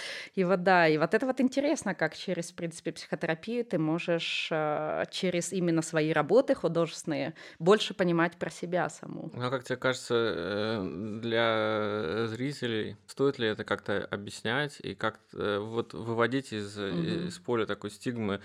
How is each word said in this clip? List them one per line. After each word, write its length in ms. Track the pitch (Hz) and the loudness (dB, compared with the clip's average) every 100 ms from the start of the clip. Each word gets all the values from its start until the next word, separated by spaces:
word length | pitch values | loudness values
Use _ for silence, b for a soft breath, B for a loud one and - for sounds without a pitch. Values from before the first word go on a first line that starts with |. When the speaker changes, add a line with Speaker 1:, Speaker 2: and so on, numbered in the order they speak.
| B B B - | B B B -2
Speaker 1:
И 60 | |
вот 180 | 180 190 | 2 2
да, 260 | 180 180 165 | 6 8 8
и 80 | 156 | 6
вот 160 | 160 | 4
это 140 | 220 262 | 2 2
вот 120 | 254 | 2
интересно, 560 | 262 - 285 311 - | 2 2 2 0 -2
как 220 | 180 160 - | -2 -2 -2
через, 340 | - 175 170 | -6 -6 -6
в 40 | |
принципе, 380 | - 170 160 - | -8 -8 -6 -8
психотерапию 720 | 160 - 180 165 160 - 240 233 | -8 -6 -4 -2 -4 -4 -4 -2
ты 120 | 180 | 0
можешь, 680 | 156 165 175 170 165 - - | 0 0 0 -2 -2 -4 -2
э, 540 | 160 151 151 156 78 - | -2 0 0 -2 -2 -4
через 420 | - 185 175 170 | -2 -2 -2 -2
именно 300 | 196 175 165 | 0 2 2
свои 320 | 160 160 156 | 2 0 2
работы 400 | 160 143 214 269 | 2 4 4 4
художественные 800 | 269 165 165 165 - - 143 139 165 B - | 2 0 0 0 -2 -6 -4 -4 -8 B -2
больше 340 | 170 214 - | 4 4 4
понимать 460 | 202 185 170 170 - | 0 2 4 2 0
про 100 | 175 | -8
себя 380 | - 175 175 156 | -8 -4 -2 -2
саму. 420 | - - - - | -4 -12 -10 -10
Speaker 2:
Ну, 120 | 120 123 | -6 0
а 40 | |
как 140 | 131 | 0
тебе 120 | 120 123 | 0 0
кажется, 380 | 131 123 - | 2 0 4
э, 1040 | 120 113 82 85 101 107 113 92 73 107 107 | 4 4 2 0 0 0 0 -2 -4 -6 -6
для 1080 | 117 113 117 113 110 110 104 104 80 104 117 | 0 4 4 4 2 2 0 -2 -2 -2 -2
зрителей 720 | 113 135 143 123 110 101 107 - | -2 -4 -4 -2 -2 -4 -8 -12
стоит 320 | - 139 135 | 0 0 2
ли 100 | 113 | 0
это 160 | 107 | -2
как-то 380 | 107 101 - 101 - | -2 -4 -2 -4 -2
объяснять 720 | 101 101 - 110 123 147 - | -6 -8 -8 -2 -2 -2 -6
и 140 | - | -10
как-то, 420 | 98 - - _ - | -4 -4 -4 _ -4
э, 220 | 101 101 | -2 -2
вот 340 | 107 113 113 | -2 -4 -4
выводить 600 | - 110 113 117 135 135 | -6 -4 0 2 0 -4
из, 240 | 110 101 101 | -6 -8 -6
э, 120 | 98 | -4
Speaker 1:
Мгм. 380 | 87 82 87 87 | -2 -2 -4 -6
Speaker 2:
из 100 | 87 | -8
поля 280 | - 120 104 | -2 -2 0
такой 240 | 101 104 | -4 -8
стигмы 500 | - - 120 107 98 | -8 -6 -4 -2 -4